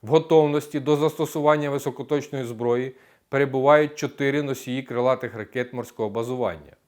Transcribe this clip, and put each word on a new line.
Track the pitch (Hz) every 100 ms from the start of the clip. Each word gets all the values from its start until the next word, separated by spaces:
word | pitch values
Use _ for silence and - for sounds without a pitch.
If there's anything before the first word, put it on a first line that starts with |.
В | 107
готовності | 156 156 160 151 147 147 151
до | 135 147
застосування | 156 156 156 160 147 151 147
високоточної | 139 143 127 143 147 143 139 131
зброї | 113 120 117 131 - _ _ _
перебувають | 139 139 135 135 151 151 147
чотири | 143 - 139 143
носії | 143 131 - 127
крилатих | 123 120 127 127 120 107
ракет | 104 127 123
морського | 123 113 - 110
базування. | 107 117 123 110 82 73 _